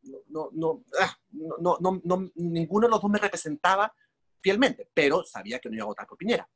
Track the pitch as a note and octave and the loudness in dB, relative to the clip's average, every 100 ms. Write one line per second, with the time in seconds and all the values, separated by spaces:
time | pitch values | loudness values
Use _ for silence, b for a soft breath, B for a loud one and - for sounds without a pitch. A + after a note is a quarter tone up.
0 | C3 C3+ - D#3 D3+ D#3+ D#3+ D3+ _ D3 | -16 -18 -12 -10 -8 -2 -2 -2 _ 0
1 | F#3 - _ - D#3+ D#3+ F3 - F3+ F#3+ | 0 -2 _ -12 -10 -2 0 2 0 0
2 | E3+ F#3 F#3 - E3+ E3 D#3+ G3 A#3 A3 | 0 -2 -2 -4 -2 -2 0 4 4 4
3 | G#3 G#3 G3+ F3 D#3+ D3 F3+ F#3+ G#3+ _ | 2 0 0 -2 -6 0 2 2 0 _
4 | _ _ _ _ F#3+ G3+ C4+ - - - | _ _ _ _ 0 4 2 0 -4 2
5 | C#3+ E3 - - G2+ B2 A#2 A2 G#2+ G2+ | 4 2 -2 -12 -10 -10 -8 -8 -8 -10
6 | G2 - F#3 G#3+ - | -14 -8 -2 -2 -2